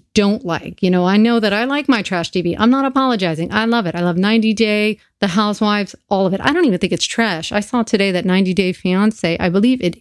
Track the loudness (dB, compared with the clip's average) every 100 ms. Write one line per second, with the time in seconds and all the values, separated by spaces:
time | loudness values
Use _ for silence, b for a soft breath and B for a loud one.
0 | _ 0 0 0 -2 -6 -6 -2 0 2
1 | 2 4 4 2 0 0 -2 -2 0 -2
2 | -2 -4 -4 -4 -2 0 2 2 0 0
3 | 0 0 -2 -4 -4 -2 0 0 -2 -2
4 | -2 0 2 2 2 2 0 0 -2 -4
5 | b -6 -2 0 0 0 0 0 -2 -8
6 | -4 0 0 0 0 2 2 2 -2 -2
7 | -4 -2 -2 -2 -4 -4 -2 -2 0 0
8 | 0 0 2 2 2 0 0 -2 -2 2
9 | 0 0 -2 -2 0 2 2 2 -2 -2